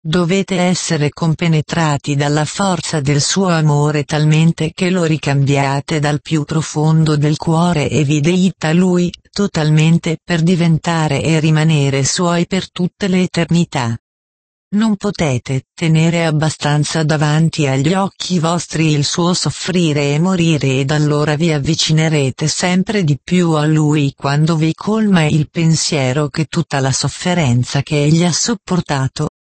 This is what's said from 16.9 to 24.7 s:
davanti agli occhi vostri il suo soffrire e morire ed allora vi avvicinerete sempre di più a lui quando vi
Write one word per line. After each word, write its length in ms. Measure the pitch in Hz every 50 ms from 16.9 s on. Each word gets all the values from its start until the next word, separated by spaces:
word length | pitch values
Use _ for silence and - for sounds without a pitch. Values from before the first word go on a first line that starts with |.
| - 165 160
davanti 640 | 147 160 151 151 151 147 156 165 160 - - 156
agli 280 | 139 131 135 139 151 190
occhi 440 | 190 196 185 - _ - - 180 180
vostri 540 | 151 165 170 170 - - - 156 160 160 151
il 100 | 143 147
suo 300 | - - - 175 175 180
soffrire 800 | 170 - 151 135 - - - 180 185 175 160 147 147 143 143 143
e 60 | 151
morire 640 | 170 185 190 180 170 165 165 143 135 135 131 131
ed 100 | 139 135
allora 460 | 151 151 151 147 147 147 147 156 151
vi 160 | 151 165 170 156
avvicinerete 960 | 147 139 147 165 - - - 156 156 160 165 156 151 139 131 120 - 139
sempre 560 | 156 - - - 180 180 185 185 - 214 208 190
di 160 | 147 147 131 _
più 300 | - 175 180 175 170 160
a 120 | 151 147
lui 480 | 156 156 151 156 147 151 151 143 139 -
quando 420 | _ - 139 143 147 156 156 175
vi 180 | 156 156 160